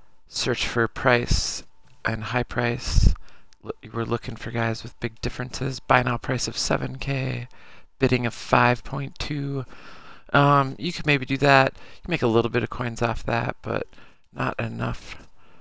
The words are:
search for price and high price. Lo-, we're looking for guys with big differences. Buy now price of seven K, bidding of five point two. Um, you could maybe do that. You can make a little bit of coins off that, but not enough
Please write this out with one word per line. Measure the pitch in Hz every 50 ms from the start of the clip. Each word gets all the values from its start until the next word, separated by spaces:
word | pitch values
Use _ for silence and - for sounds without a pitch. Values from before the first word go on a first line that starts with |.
| - - - - -
search | - - - - 135 120 - -
for | - - 120 117 110
price | - - - 127 123 120 123 - - - - - - - - - - - - - - - -
and | - 113 110 110
high | 110 - 123
price. | 120 - - 120 120 120 120 123 - - - - - - - - - - - - - - - -
Lo-, | - 107 - - - 107
we're | 113 117 117
looking | 113 117 117 - 120 113
for | - - 120
guys | 117 117 113 113 113 -
with | - 123 - -
big | - 117 113 -
differences. | - 127 - - 127 127 - - 131 135 131 -
Buy | - - 139 127
now | 120 127 120
price | 120 - - 127 123 - 120
of | - -
seven | - - - - 135 127 131
K, | 131 - 139 139 131 131 131 123 120 120 - - - - - - - - - - -
bidding | 135 123 131 120 120
of | 113 -
five | - - - - 127 123 123 123 -
point | - - 139 143 139 135 - -
two. | - - 151 143 139 139 139 135 131 - - - - - - - - - - - - -
Um, | - 143 143 143 143 143 135 135 135 -
you | 117 175
could | 175 - -
maybe | 151 147 131 131
do | 131 135
that. | 135 - 143 139 135 135 - -
You | - - - - - -
can | -
make | 170 -
a | 131
little | 120 110 117 113 117
bit | 117 120
of | 113 -
coins | - - 123 117 117 -
off | 120 117 113 - -
that, | - 117 120 120 123 - -
but | - 107 107 - - - - - - - - - _ _
not | - 135 131 127 - -
enough | 117 113 117 117 117 117 117 - - - - - - - - - - - - -